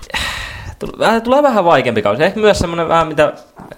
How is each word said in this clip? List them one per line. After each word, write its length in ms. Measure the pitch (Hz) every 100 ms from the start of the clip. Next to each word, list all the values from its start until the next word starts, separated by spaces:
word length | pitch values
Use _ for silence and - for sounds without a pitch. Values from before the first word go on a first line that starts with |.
| - - - - - - - -
tul-, 220 | - -
äh, 180 | 190 226
tulee 220 | 226 269
vähän 220 | 285 220 170
vaikeampi 360 | 151 123 110
kausi. 220 | 101 110
Ehkä 160 | 170 196
myös 200 | 214 196
semmonen 280 | 180 170 160
vähän, 200 | 165 160
mitä 260 | 151 151 - - - -